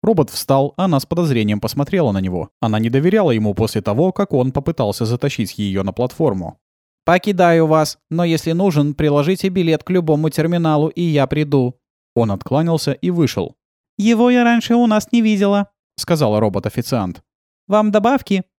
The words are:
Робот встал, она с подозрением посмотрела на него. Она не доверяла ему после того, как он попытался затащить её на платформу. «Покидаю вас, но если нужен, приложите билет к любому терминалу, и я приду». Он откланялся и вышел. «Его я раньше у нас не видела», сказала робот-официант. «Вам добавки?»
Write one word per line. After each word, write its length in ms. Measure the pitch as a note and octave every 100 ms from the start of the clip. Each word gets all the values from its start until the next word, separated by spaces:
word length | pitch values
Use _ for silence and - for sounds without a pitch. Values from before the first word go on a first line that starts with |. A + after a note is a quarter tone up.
Робот 280 | - G3+ C3+
встал, 420 | - - C3+ C#3 -
она 200 | F#3+ C#3+
с 60 |
подозрением 560 | - F3 E3 B2 G#2+ G#2
посмотрела 520 | A2 C#3 C#3+ G3 C#3
на 100 | G2
него. 260 | F#2+ F2+ - _
Она 160 | A2+ G#2+
не 100 | A2+
доверяла 420 | C3 E3 G#3+ F3
ему 220 | A2+ G#2+
после 300 | G2 A2+ A2
того, 280 | G2+ G#2 F#3
как 220 | - G3+
он 200 | C#3 B2+
попытался 520 | C3+ C#3+ D#3+ A2 G2+
затащить 540 | A2 A#2+ - - G#2+ -
её 240 | G2+ F#2+
на 100 | F#2+
платформу. 640 | F#2 B2 - D#3 F#2+ E2 - _ _ _ _
«Покидаю 640 | - F3+ G#3 F#3 F3 E3 D#3+
вас, 320 | D#3 D#3 - _
но 140 | D#3+
если 280 | F3 D#3+ E3
нужен, 420 | E3 G3 D3 D3
приложите 560 | C#3 D3+ C#3+ C#3+ F#3+ F#3+
билет 340 | F#3 E3 D#3
к 60 | -
любому 400 | F#3 D#3+ D3+ D#3
терминалу, 580 | D#3+ D#3+ F3 E3 D3+ D#3
и 140 | -
я 240 | F3 D3 C3+
приду». 520 | D3+ D3+ C#3+ B2 - _ _ _
Он 160 | - A2+
откланялся 600 | G2 - C3+ E3+ D#3+ -
и 180 | C#3 F3
вышел. 440 | F3 C#3 - F2 _ _ _ _ -
«Его 320 | G#3 A3+ B3
я 140 | B3
раньше 320 | A#3+ A#3 - A#3
у 100 | A#3+
нас 260 | G#3+ -
не 80 | A#3+
видела», 480 | A3 G#3 G3+ G3+ G3 _ _ -
сказала 440 | - E3 B2+ G#2+
робот-официант. 840 | G#2+ G2 G2+ - A#2 B2 F#2 E2+ _ _ _ _ _
«Вам 220 | G#3 G#3+
добавки?» 540 | G#3 G#3+ C4+ - G3 -